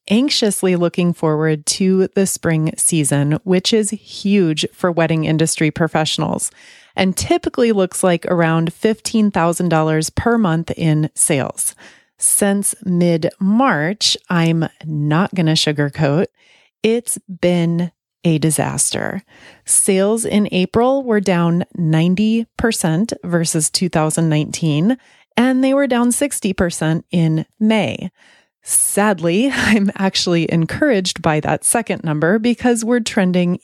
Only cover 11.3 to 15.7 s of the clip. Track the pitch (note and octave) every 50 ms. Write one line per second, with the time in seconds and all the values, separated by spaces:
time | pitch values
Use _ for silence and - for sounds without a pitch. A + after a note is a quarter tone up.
11.3 | D#3 C3+ - - - - - - - - - - - _ _ _ _ - - -
12.3 | - - G#3 G3+ G3+ G3+ G3 - - - - F#3 F3 F3 F3 F3 E3+ D#3+ D#3+ -
13.3 | - - F#3+ F#3+ G#3+ A#3 C4+ C4 F3+ D3 D3+ F3 G#3+ - - - - - _ -
14.3 | F3+ E3+ E3 E3 E3 E3 D#3 - - - - D#3 D3+ D3 D3 D3 D3+ E3 G3+ -
15.3 | - F3+ E3 D#3 D#3+ E3 - D#3